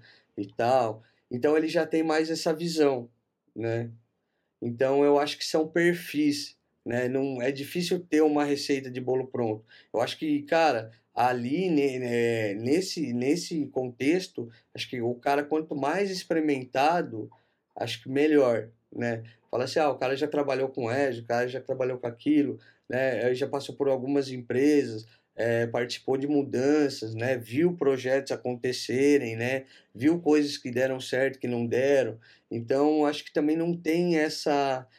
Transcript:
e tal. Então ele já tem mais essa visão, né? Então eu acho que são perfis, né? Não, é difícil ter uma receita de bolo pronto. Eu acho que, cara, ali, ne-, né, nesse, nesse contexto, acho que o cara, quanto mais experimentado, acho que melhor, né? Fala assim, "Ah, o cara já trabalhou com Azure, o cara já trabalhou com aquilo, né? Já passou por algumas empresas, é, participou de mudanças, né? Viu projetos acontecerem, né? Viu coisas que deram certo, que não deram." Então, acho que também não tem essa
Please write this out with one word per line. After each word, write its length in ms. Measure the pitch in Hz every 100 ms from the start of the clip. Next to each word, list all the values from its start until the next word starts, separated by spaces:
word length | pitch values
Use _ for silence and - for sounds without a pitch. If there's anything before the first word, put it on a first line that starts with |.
| - _ _
e 120 | - 101
tal. 560 | - 117 131 113 113 - _ -
Então 240 | 123 147
ele 140 | 156 156
já 180 | 165 160
tem 160 | 160
mais 280 | 160 156 160
essa 240 | 160 175
visão, 560 | 156 170 160 143 131 117 _ _ _ _
né? 360 | - 113 113 117 113 _ _ _ _ _ -
Então 420 | 117 117 131 139
eu 140 | 143 143
acho 180 | 143 -
que 80 |
são 240 | - 160 160
perfis, 880 | 175 175 175 - 147 151 143 - - _ _ -
né? 200 | 120 123
Não, 360 | 135 135 131
é 100 | 123
difícil 480 | 139 139 180 175 180
ter 220 | - 151
uma 220 | 156 147
receita 460 | 147 143 - 139 131
de 100 | 127
bolo 260 | 123 127 131
pronto. 360 | 123 117 110 - - _
Eu 80 | 104
acho 180 | 127 -
que, 240 | 151 147
cara, 460 | 143 165 160 120 113 - _
ali, 540 | - 123 127 120 160 185
ne-, 300 | 151 139 127
né, 560 | 123 120 117 113 107
nesse, 580 | 101 117 160 185 180 131
nesse 540 | 120 127 170 - 160 131
contexto, 840 | 131 127 117 135 180 185 - 117 - _
acho 140 | - -
que 140 | 127
o 120 | 117 120
cara, 280 | 139 143
quanto 320 | 147 156 160 147
mais 340 | 139 175 202
experimentado, 1200 | 185 - 165 156 135 127 131 147 175 147 110 113 _ _ _ _ -
acho 260 | 120 -
que 60 | -
melhor, 600 | 135 156 147 127 113 110 _ _
né? 320 | - 120 113 113 - _
Fala 140 | 117
assim, 140 | 127 165
"Ah, 120 | 147
o 80 | 127
cara 180 | 127 131
já 100 | 147
trabalhou 440 | 143 139 131 131
com 180 | 139 113
Azure, 320 | 127 139 117
o 60 | 113
cara 200 | 120 123
já 140 | 127
trabalhou 380 | - 127 127 127
com 80 | 120
aquilo, 520 | 117 143 151 143 143 - _ -
né? 460 | 123 131 113 123
Já 120 | 127 139
passou 280 | 135 135
por 120 | 127 139
algumas 440 | 131 127 143 131
empresas, 760 | 127 120 123 147 147 123 110 113 _ _ -
é, 300 | 117 117 117
participou 500 | 120 120 - - 135
de 100 | 143
mudanças, 880 | 143 131 120 135 151 143 - 110
né? 220 | 113 123 127
Viu 400 | 113 123 175 175
projetos 560 | 139 131 127 135 131
acontecerem, 1040 | 131 123 123 127 123 - 123 143 143 117 113
né? 300 | 120 131 135 - _
Viu 240 | 101 139 170
coisas 360 | 151 151 143 -
que 140 | 131
deram 280 | 120 135 131
certo, 400 | 127 127 135 127
que 80 | 123
não 200 | 120 120
deram." 520 | 117 135 139 117 113 _ _ -
Então, 540 | 117 117 135 147 151
acho 180 | 147 147
que 80 | -
também 220 | 165 147
não 220 | 160 165 170
tem 400 | 160 165 180 160
essa 720 | 156 156 160 143 139 131 123